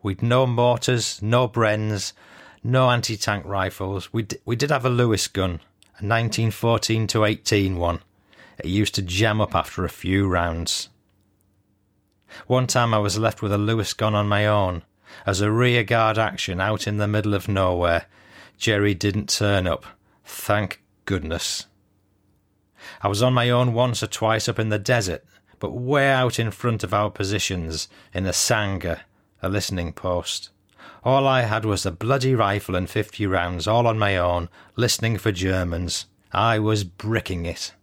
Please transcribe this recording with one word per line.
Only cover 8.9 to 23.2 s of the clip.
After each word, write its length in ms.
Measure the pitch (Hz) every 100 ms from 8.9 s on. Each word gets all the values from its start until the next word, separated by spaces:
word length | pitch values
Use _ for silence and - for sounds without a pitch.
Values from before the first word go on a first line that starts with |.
| -
to 60 |
jam 380 | 92 90 110 107
up 140 | 101
after 300 | - 82 -
a 60 | 87
few 360 | - 90 95 98
rounds. 600 | 90 85 82 82 - - _ _ _ _ _ _ _ _ _ _ _ _ _ _ - -
One 200 | 127 127
time 260 | 127 117
I 60 | 110
was 200 | 101 98
left 220 | 110 -
with 100 | 104
a 60 | 104
Lewis 340 | 104 113 101
gun 240 | - 107 104
on 100 | 104
my 200 | 101 104
own, 360 | 104 95 90 - _ - - -
as 140 | 95
a 120 | 104
rear 320 | 113 123 123
guard 340 | 107 117 110 110
action 420 | 110 - - 90
out 280 | 95 107 -
in 80 | 104
the 100 | 104
middle 280 | 104 104
of 120 | 101 -
nowhere. 600 | 98 92 90 87 85 - _ - - - _
Jerry 380 | - 104 104
didn't 340 | 92 104 101 -
turn 400 | - 104 101 90
up. 160 | 76 - - _ _
Thank 580 | - - - 104 95 - _ _
goodness. 600 | - 95 78 82 - - - _ _ _ _ _ _ _ _ _ _ _ - -
I 60 | 101
was 160 | 101